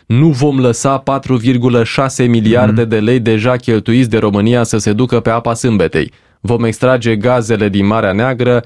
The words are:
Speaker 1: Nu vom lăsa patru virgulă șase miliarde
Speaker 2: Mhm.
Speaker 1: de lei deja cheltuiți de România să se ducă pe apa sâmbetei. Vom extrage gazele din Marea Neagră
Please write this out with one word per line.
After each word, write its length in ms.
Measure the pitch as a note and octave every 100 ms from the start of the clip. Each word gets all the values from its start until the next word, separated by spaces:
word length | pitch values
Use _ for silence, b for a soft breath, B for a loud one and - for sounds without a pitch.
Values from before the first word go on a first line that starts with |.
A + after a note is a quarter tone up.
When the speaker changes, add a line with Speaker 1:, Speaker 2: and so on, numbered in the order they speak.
| -
Speaker 1:
Nu 240 | A#2 D#3+
vom 300 | B2+ D3 C3
lăsa 380 | B2 A#2 C#3 C3+
patru 380 | C3+ C3+ - B2+
virgulă 480 | A#2+ B2+ B2 A#2+
șase 400 | A2+ - C3+ -
miliarde 580 | B2 A#2 G#2+ A#2 G#2+ A2
Speaker 2:
Mhm. 80 | A2+
Speaker 1:
de 100 | A2
lei 200 | G#2+ B2+
deja 360 | A2+ A2 A#2+ B2
cheltuiți 520 | B2 A2 A2 A#2+ A#2+
de 80 | A2
România 460 | G#2+ G2+ G#2+ B2
să 140 | A2+ A2
se 160 | G#2+
ducă 260 | G#2 B2+ A#2+
pe 100 | A#2
apa 240 | A#2 A#2
sâmbetei. 580 | A2+ B2+ G#2 - D#2+ - b b b
Vom 240 | G2 A#2
extrage 520 | A#2 A2 B2+ B2+ A#2 A2
gazele 540 | A#2+ B2 A2 G#2+ G#2
din 160 | G2 G2+
Marea 260 | A2 G#2
Neagră 500 | G2 B2+ B2 B2 A#2+